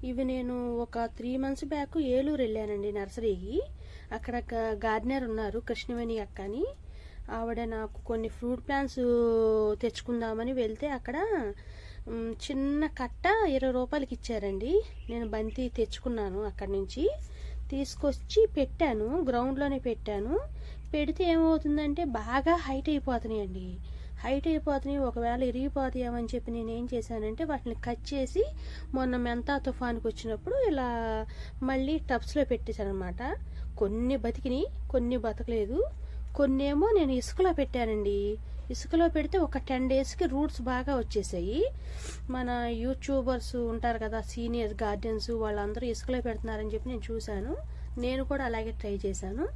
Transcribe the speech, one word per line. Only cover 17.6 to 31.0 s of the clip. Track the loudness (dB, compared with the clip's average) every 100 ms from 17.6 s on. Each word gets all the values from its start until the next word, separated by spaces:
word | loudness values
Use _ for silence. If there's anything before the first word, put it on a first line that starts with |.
| -4
తీసుకొచ్చి | -4 -4 0 0 0 2 6 6 6
పెట్టాను, | 0 4 2 2 0 2 2
గ్రౌండ్లోనే | 2 2 2 0 0 -2
పెట్టాను. | -2 -2 -2 0 0 -2 -8 -8 -10 -2
పెడితే | 0 2 2 4
ఏమవుతుందంటే | 6 6 6 4 2 2 0 0 -2
బాగా | 0 2 4 4 4
హైట్ | -2 2
అయిపోతున్నాయండి, | 0 2 -2 0 -2 -2 -6 -6 -8 -8 -10 -8 -6
హైట్ | 0 0 2
అయిపోతున్నాయి. | 2 2 0 0 0 0
ఒకవేళ | 0 0 2 0
ఇరిగిపోతాయేమని | 0 -2 0 0 0 -2 -2 -2
చెప్పి | -4 -4 -4
నేను | -4 -4
ఏం | -2
చేశానంటే | -4 -2 -4 -4 -2 -2
వాటిని | -2 -4 -6 -4
కట్ | -6 -4
చేసి | -2 0 2 0 0 -8 -10 -4 0
మొన్న | 0 0 0
మెంతా | -2 0 0 0
తుఫానుకి | -2 -2 0 -2
వచ్చినప్పుడు | -2 -4 -4 0 4 4
ఇలా | 4 0 0